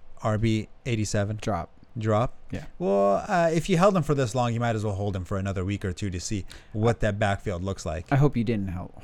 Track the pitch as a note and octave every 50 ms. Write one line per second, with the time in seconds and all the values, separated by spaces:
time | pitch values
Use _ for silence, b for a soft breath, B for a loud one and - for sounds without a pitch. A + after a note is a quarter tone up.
0 | - - - - - A2+ G#2+ G#2 A2+ A2+ A2 A2 G#2+ - - - - B2 A#2+ A2
1 | G#2 - - G#2 G2+ G#2 G#2+ G#2 - A2 G2 E2+ - - - - - - - -
2 | G#2 A2 G#2+ G#2+ B2 C3 - - - - - - - - - - F3 F#3+ G3 G3+
3 | G3 G3+ G3 F#3 - - G3 F3 E3+ E3 E3 E3+ D#3 - F#3 D#3+ F#3 G#3+ F#3+ F3+
4 | D3 - D3 C3+ C3 A2 A2+ B2+ A#2+ A#2+ A2+ A#2 A#2+ A#2+ A2 G#2+ G#2 G#2+ G2 G2+
5 | G2+ G#2 F2+ F#2 F2 - G#2 F#2+ F#2+ G2 F#2 G2 F2+ G2 G2+ G2 - G2 F2+ -
6 | G#2 G2 F2+ F2 - - A2 G2 - B B B B B - G#2 G#2+ A#2 A2+ -
7 | - G#2+ G2+ G#2 A2 G2+ G2 - - G#2+ F#2 E2+ F#2 F#2+ F#2+ - - F2 D#2 F2
8 | - - C#3+ C3 C#3+ C#3+ - A#2+ A2 A2+ A2+ G#2 G2 F#2+ F2 F2 - - - -